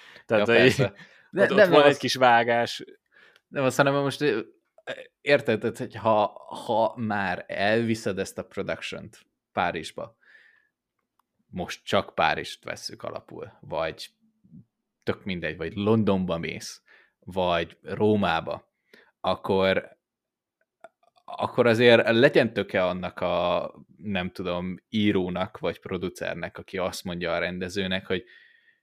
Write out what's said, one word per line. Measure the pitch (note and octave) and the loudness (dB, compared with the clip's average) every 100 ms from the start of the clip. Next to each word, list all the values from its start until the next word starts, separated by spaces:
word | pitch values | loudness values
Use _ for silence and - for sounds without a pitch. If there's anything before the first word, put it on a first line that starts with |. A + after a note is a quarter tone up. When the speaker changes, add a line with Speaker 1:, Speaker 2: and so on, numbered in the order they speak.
| - - - | -20 -16 -2
Speaker 1:
Tehát, | A2 G#2 | 0 4
Speaker 2:
Ja, | |
Speaker 1:
hogy | A#2 | 6
Speaker 2:
persze. | B2+ G#2+ G2 - - | 6 4 -2 -4 -20
Speaker 1:
<laughs> | _ _ | _ _
Speaker 2:
De | F3 | 0
Speaker 1:
ott, | G3 | 2
ott | C#3+ | 6
Speaker 2:
nem, | F#3+ | 8
Speaker 1:
van | D3+ | 8
Speaker 2:
az | D3 | 6
Speaker 1:
egy | C3+ | 4
kis | B2+ | -2
vágás. | B2+ B2+ A#2 A#2 A#2 A#2 - - - _ _ _ _ _ | 4 6 6 4 0 0 -6 -14 -20 _ _ _ _ _
Speaker 2:
Nem, | D3 | -2
azt, | C3 C3+ | 0 4
hanem | C#3 | 4
most, | C#3+ C#3 - | 4 -2 0
ö, | D3 A2 - _ _ _ - - - _ | 0 0 -4 _ _ _ -16 -14 -16 _
érted, | C3+ C#3+ - A2 | 2 2 2 -2
tehát, | A#2 - | -2 -6
hogy | B2 | -12
ha, | G#2+ A2 G#2+ G2+ - - - - | -2 2 2 2 -2 -18 -14 -4
ha | A2 A2+ - | 0 0 -2
már | G#2+ G#2 F#2+ F2+ - | -6 -4 -4 -6 -8
elviszed | - G2+ A2+ A2+ A2 G#2+ F#2+ | -4 0 0 0 -2 -4 -6
ezt | F2+ - | -8 -8
a | |
production-t | - - G2 D#2+ - E2 E2 - _ _ _ | -12 -10 -8 -8 -10 -14 -16 -20 _ _ _
Párizsba, | - F2 E2+ D#2 - D#2 _ _ - _ _ _ _ _ _ _ _ _ _ _ | -4 -2 -4 -10 -12 -14 _ _ -20 _ _ _ _ _ _ _ _ _ _ _
most | F#2+ E2+ - | -10 -10 -10
csak | - G#2 - | -4 -4 -2
Párizst | - D#2+ D2+ D2+ - | -2 0 -2 -8 -14
vesszük | - - - - | -14 -12 -14 -14
alapul, | D#2+ D#2+ - D#2+ D#2+ _ | -14 -14 -16 -18 -18 _
vagy | D2 D#2+ D#2+ D#2 - _ _ _ _ D#2+ _ _ _ _ | -10 -6 -6 -8 -18 _ _ _ _ -20 _ _ _ _
tök | - G2 | -8 -8
mindegy, | G2 F2+ D#2+ E2 | -6 -6 -8 -6
vagy | E2 | -8
Londonba | G#2+ G2+ A2+ G#2 F#2+ F2+ E2+ | -4 0 2 2 0 0 -4
mész, | D#2+ D#2 - - _ _ _ _ | -6 -10 -14 -18 _ _ _ _
vagy | - F#2 F2+ E2+ E2+ - | -10 -2 0 0 -2 -10
Rómába, | - G2 G#2+ G#3+ F2+ - - - _ _ _ _ _ _ | -10 0 2 2 2 -2 -4 -10 _ _ _ _ _ _
akkor, | F#2 F2+ - F#2+ F#2+ F#2 - _ _ _ _ _ _ _ _ _ - _ _ _ | -4 -4 0 2 4 2 -2 _ _ _ _ _ _ _ _ _ -20 _ _ _
akkor | - - G#2 - A#2+ | -16 -6 -4 2 4
azért | A2+ A#2+ A#2 A2+ | 6 8 8 6
legyen | A2+ C#3+ D#3+ A#2 | 6 6 6 2
töke | G2+ G2 G2 | -2 -2 0
annak | F2+ F#2 F2+ - | 0 -2 -8 -6
a, | F2+ F2 F2 F2 - - - - | -2 0 0 -2 -4 -14 -20 -16
nem | G#2 F#2+ F2+ | -8 -6 -6
tudom, | - F2+ F2 F#2 F2+ - | -8 -6 -4 -6 -10 -6
írónak, | A2 G#2 G2 F2+ F2+ F#2 - | 0 2 2 0 -4 -8 -6
vagy | F2+ - | -6 -6
producernek, | - F#2 F2+ - F2+ F2 E2+ - | -8 -6 -6 -8 -8 -8 -10 -12
aki | - F#2+ | -10 -6
azt | F2+ - | -6 -6
mondja | F#2 F2 F2 | -10 -6 -4
a | E2+ | -2
rendezőnek, | F2 F2+ F2+ G2 F#2+ F#2+ - | -4 -6 -8 -6 -4 -6 -4
hogy | F#2 - - _ _ _ _ | -6 -6 -20 _ _ _ _